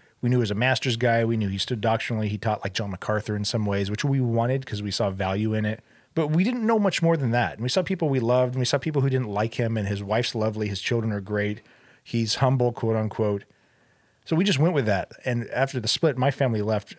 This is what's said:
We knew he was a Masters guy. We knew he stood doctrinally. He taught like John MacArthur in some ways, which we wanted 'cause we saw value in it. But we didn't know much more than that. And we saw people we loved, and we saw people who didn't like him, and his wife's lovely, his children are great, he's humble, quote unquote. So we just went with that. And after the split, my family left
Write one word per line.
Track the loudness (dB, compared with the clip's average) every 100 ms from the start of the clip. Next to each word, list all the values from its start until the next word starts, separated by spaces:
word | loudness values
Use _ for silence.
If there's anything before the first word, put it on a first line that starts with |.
| _ -4
We | 0
knew | 2
he |
was | 2
a |
Masters | 2 2 2 0 0
guy. | 2 2
We | 2 0
knew | 0
he | -2
stood | -4 -2
doctrinally. | 0 0 -2 -2 -2
He | -2
taught | -2 -2
like | -4
John | -4 -6
MacArthur | -6 -2 -2 -2 -4
in |
some | -2 -2 0
ways, | 0 -2
which | -2
we | 0 0
wanted | 2 0 0 -2 -4
'cause | -6
we | -4
saw | -2 -2
value | 0 -2 0 0
in | 0
it. | -2 -4 -10 _ _
But | -2 0
we | 2
didn't | 2 0 2
know | 2
much | 2 2
more | 2 2
than | 2
that. | 2 0
And | -2
we | -2
saw | 0
people | 0 0 0
we | 2
loved, | 4 4 2
and | 0
we | 0
saw | 0
people | 0 0
who | 2
didn't | 0 -2
like | -2 -2
him, | 0 0 0
and | -2
his | -2
wife's | 0 0 0
lovely, | -2 -2 -2 -4
his | -4
children | -2 0 0
are | -4
great, | -2 -2 -2 -4 -10 -20 _ _
he's | -6 -2 -2 2
humble, | 2 4 0
quote | 0 -2 0
unquote. | -2 -2 -2 -2 -6 _ _ _ _ _ _ _ -2
So | 0
we |
just | 2 2
went | 2
with | 2 2
that. | 0 -2 -6
And | -4 -2 -2
after | -2 0 -2
the | -2
split, | 0 0 2
my | 0
family | 2 0 0
left | 0 -2 -4